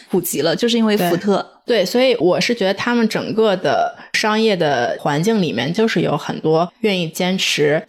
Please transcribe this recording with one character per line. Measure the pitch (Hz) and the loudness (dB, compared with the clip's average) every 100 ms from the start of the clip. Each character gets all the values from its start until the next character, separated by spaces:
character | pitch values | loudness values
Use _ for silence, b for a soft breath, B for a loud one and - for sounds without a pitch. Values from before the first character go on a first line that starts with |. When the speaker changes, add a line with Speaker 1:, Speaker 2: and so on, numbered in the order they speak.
| B | B
Speaker 1:
普 | 190 | -2
及 | 175 156 | -2 -2
了， | 156 156 | -2 0
就 | 240 | 0
是 | 233 | 2
因 | 220 | 2
为 | 208 | 2
福 | 175 175 | 2 0
特。 | 202 190 - - - | 0 0 -2 -14 -2
Speaker 2:
对。 | 233 | 0
对， | 185 | 2
所 | 240 | 2
以 | 262 233 | 2 2
我 | 175 165 | 2 2
是 | - 240 | 0 0
觉 | 190 | 0
得 | |
他 | 196 - 240 | -2 -2 0
们 | 226 | 0
整 | 185 95 196 | -2 -4 0
个 | 220 180 | 2 2
的 | 143 117 - - B | 0 0 -2 -4 B
商 | - 220 214 | -4 0 2
业 | 226 190 | 2 2
的 | 156 131 120 - | 0 0 -2 -2
环 | 156 147 | -2 0
境 | 185 226 | 0 0
里 | 165 | 0
面， | 110 135 | -2 -4
就 | 170 220 | 0 0
是 | 185 | 0
有 | 160 151 | 0 -2
很 | - - | -6 -4
多 | 156 160 175 - | 0 0 0 -2
愿 | 220 185 | -2 0
意 | 160 | -2
坚 | - 180 185 | -2 -2 0
持 | - - 147 156 | -2 0 0 0